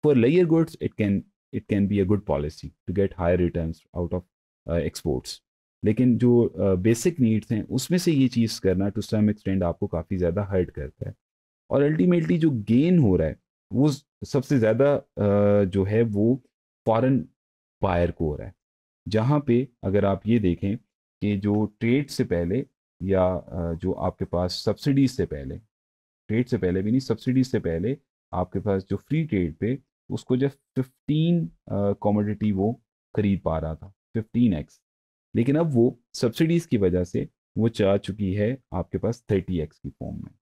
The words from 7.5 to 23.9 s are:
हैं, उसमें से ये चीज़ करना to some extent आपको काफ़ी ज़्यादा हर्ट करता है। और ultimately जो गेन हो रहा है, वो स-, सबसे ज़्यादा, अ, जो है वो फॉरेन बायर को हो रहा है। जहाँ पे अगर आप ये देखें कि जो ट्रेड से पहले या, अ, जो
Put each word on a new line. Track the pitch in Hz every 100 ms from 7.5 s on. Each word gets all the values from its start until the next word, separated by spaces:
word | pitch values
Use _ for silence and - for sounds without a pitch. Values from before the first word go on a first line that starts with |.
हैं, | 113
उसमें | - 123 - 180
से | 175
ये | 147 131
चीज़ | 120 113 -
करना | 95 92 98
to | 107
some | 101 107 107
extent | 104 - 95
आपको | 87 85 101
काफ़ी | 82 85 95
ज़्यादा | 87 87
हर्ट | 98 98 87
करता | - 71 _ 101
है। | - _ _ _ _ _
और | 135 143
ultimately | 156 180 175 160 175
जो | 160
गेन | 123 101 117 160 180
हो | 117 87
रहा | 78
है, | - _ _ _
वो | 104 151
स-, | 135 _ _
सबसे | - 139 - 143
ज़्यादा, | 107 117 139
अ, | 143 - - 101 101 101 101
जो | 98 98
है | 95 107
वो | 117 101 110 135 _ _ _ _ -
फॉरेन | 113 131 135 - _ _ _ _ _
बायर | 98 87 87
को | - 80
हो | 73
रहा | 55
है। | - _ _ _ _ -
जहाँ | 107 117 147 139
पे | 120 135 _
अगर | 98 101
आप | 98 95 104
ये | 117
देखें | 98 85 98 113 _ _ _ _
कि | 104 101
जो | 104 104 107 _
ट्रेड | 117 131 151
से | -
पहले | 120 85 87 110 139 _ _ _
या, | 92 95 92
अ, | 90 - 90 85
जो | 82 92